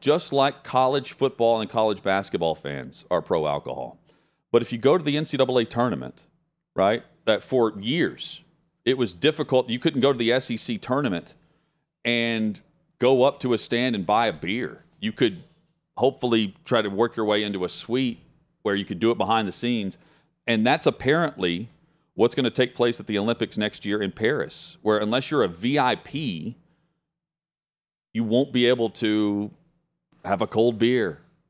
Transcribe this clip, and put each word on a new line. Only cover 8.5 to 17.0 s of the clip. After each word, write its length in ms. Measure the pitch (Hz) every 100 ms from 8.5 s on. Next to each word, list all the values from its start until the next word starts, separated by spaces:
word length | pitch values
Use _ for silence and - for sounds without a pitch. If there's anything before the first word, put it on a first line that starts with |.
| _ _ _
it 140 | 120 131
was 160 | 113
difficult. 560 | 85 147 151 143 131 120
You 80 | 120
couldn't 240 | - 135
go 100 | 131
to 60 | 127
the 120 | 113
S 200 | 127 127
E 60 | 117
C 180 | - 110
tournament 560 | - 131 139 87 - - _ _ _ _ _ _
and 560 | 120 120 117 113 110 98 _ _ _ _
go 240 | 123 135
up 160 | 135 135
to 140 | 127
a 40 | 117
stand 380 | - 120 127 110
and 100 | 90
buy 200 | 107 117
a 60 |
beer. 520 | 82 87 113 87 - _ _
You 100 | 107
could 320 | - 117 87 - _ _ _ _ -
hopefully 580 | 131 139 123 113 104 - -
try 160 | 120
to 80 | 104
work 260 | 98